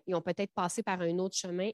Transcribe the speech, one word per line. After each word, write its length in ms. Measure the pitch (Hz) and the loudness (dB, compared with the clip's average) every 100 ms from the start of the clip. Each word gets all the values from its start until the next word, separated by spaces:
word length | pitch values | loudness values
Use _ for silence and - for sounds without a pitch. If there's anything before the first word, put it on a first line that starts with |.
| - | 0
ils 80 | |
ont 80 | 175 | 0
peut-être 320 | 175 175 196 | 2 0 0
passé 280 | - 175 - | 0 0 0
par 200 | 214 180 | -2 0
un 160 | 170 175 | 2 2
autre 180 | 190 - | 0 -2
chemin 360 | 185 175 196 | -4 -2 -2